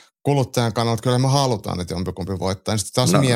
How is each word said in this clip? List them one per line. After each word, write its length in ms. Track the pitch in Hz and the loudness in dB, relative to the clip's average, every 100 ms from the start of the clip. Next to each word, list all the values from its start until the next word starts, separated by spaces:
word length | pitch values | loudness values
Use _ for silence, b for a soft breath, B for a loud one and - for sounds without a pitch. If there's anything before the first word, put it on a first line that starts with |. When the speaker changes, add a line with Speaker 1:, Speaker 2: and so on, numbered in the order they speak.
| B _ | B _
Speaker 1:
kuluttajan 500 | - 143 127 - 117 | 0 0 0 0 0
kannalta, 280 | 107 117 117 | 0 0 0
kyllä 160 | 127 123 | 0 2
me 80 | 135 | 2
halutaan, 520 | 143 135 107 95 90 | 2 2 -2 -4 -6
että 120 | 85 | -6
jompikumpi 460 | 85 92 90 87 95 | -6 -6 -6 -6 -4
voittaa, 340 | 95 95 - | -4 -4 -4
niin 60 | 107 | -4
sit 140 | - | -2
taas 180 | - 127 | 0 2
Speaker 2:
No, 60 | - | 4
Speaker 1:
miele-, 140 | 135 | 4